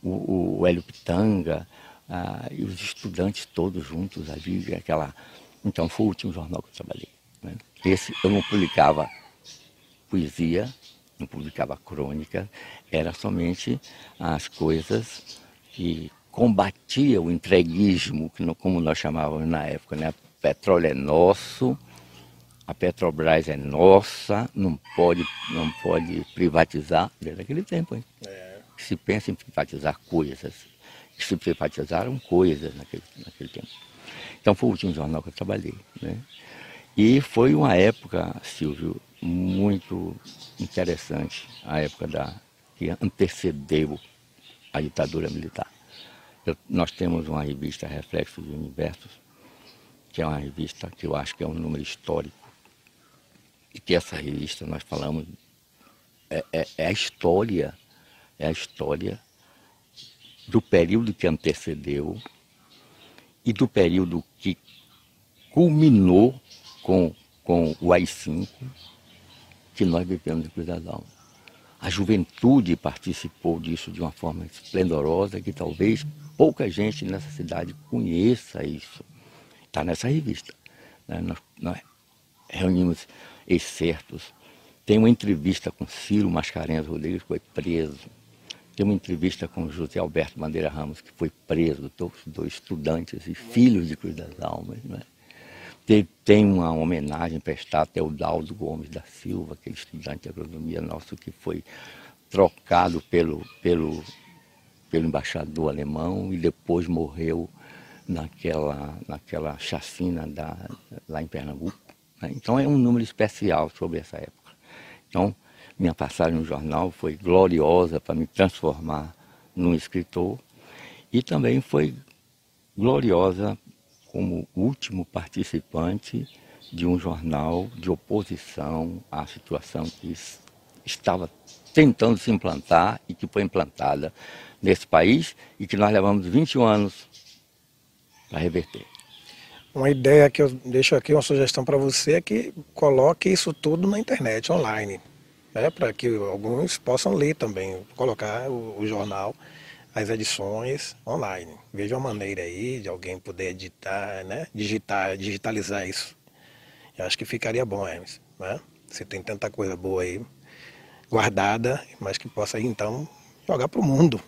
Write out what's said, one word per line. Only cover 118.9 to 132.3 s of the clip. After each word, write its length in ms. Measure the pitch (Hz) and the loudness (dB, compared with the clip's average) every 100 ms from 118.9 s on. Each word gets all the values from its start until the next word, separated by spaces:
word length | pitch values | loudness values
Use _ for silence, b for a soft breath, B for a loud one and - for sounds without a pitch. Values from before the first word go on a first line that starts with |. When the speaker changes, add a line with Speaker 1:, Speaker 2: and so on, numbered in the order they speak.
| 76 78 - b b b - | -6 -6 -16 b b b 0
Speaker 1:
num 180 | 87 | 2
escritor 640 | 82 - 92 85 - 90 117 _ B B B B B B | 2 0 -6 -6 -4 -4 -4 _ B B B B B B
e 120 | 120 | -2
também 360 | - 160 120 131 | 0 0 2 2
foi 360 | - 143 151 127 - _ _ _ _ _ _ - | 2 0 0 -2 -18 _ _ _ _ _ _ 0
gloriosa 800 | 113 139 123 87 95 92 104 110 _ _ _ _ _ | 2 4 4 4 4 2 -4 -4 _ _ _ _ _
como 340 | - 95 85 85 | -4 -2 -4 -6
último 520 | - 107 139 - 92 90 | -2 -2 -2 -8 -8 -6
participante 1200 | - 87 - - - - 82 82 101 - 117 - B B B - | -8 -8 -6 -4 -4 -4 -4 -2 -4 -6 -8 -8 B B B -16
de 140 | 87 87 | -4 0
um 140 | 90 | 0
jornal 680 | 87 80 80 73 78 85 101 120 | 0 -4 -2 -2 0 -2 -4 -8
de 140 | 90 | -4
oposição 1120 | 87 _ 107 95 90 - - 73 80 82 87 - | -4 _ -4 -2 -10 -12 -8 -6 -4 -4 -8 -10
à 160 | 73 73 | -8 -8
situação 600 | - - 76 - - 80 | -12 -8 -8 -6 -8 -8
que 260 | - - | -8 -12
es-, 300 | 82 - - - _ _ - - | -10 -12 -20 -20 _ _ -20 -12
estava 440 | - - 92 82 _ - - - | -4 0 0 -4 _ -20 -20 0
tentando 440 | - 151 113 113 110 | 6 6 8 4 2
se 120 | |
implantar 720 | - | 2